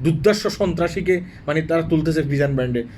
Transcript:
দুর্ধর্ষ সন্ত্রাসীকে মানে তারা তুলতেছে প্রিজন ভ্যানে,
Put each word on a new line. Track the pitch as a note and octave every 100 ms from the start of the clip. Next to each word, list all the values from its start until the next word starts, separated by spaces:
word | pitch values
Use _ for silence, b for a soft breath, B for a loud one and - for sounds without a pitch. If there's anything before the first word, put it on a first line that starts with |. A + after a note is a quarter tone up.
দুর্ধর্ষ | D3 D#3+ G#3 G#3 G#3
সন্ত্রাসীকে | G#3+ F#3+ E3 E3+ G3+ F#3 F3+ F3+ B B
মানে | D#3
তারা | D#3+ E3
তুলতেছে | D#3+ D#3+ D3+ D#3+
প্রিজন | C#3 C#3 C#3 C3+
ভ্যানে, | B2 B2 A#2